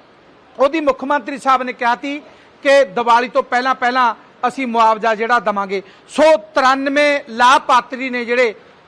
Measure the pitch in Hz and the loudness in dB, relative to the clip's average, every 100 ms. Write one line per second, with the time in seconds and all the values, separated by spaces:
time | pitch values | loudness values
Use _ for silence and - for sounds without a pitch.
0 | _ _ _ _ _ - 277 320 294 262 | _ _ _ _ _ -2 0 0 -2 -2
1 | 262 294 214 269 269 262 254 254 240 240 | -4 -4 -4 -6 0 0 0 -4 -2 -2
2 | 277 285 - - _ _ 285 277 262 180 | -6 -10 -14 -20 _ _ 2 4 2 0
3 | 233 233 247 269 - 247 262 262 247 254 | 2 2 2 -4 -2 -2 -2 -2 -2 0
4 | 240 208 _ _ 247 254 254 233 220 220 | -2 -4 _ _ -6 -4 -4 2 2 2
5 | 226 214 226 240 214 202 196 190 - - | -2 -2 -2 -2 -2 -4 -6 -8 -10 -20
6 | - - 311 311 311 294 262 269 277 277 | -8 2 4 2 0 0 0 0 -2 0
7 | 294 285 226 226 247 294 294 254 - 247 | 0 0 -4 0 4 4 2 0 0 -8
8 | 262 247 233 240 240 190 - _ | -8 -6 -4 -2 -2 -4 -16 _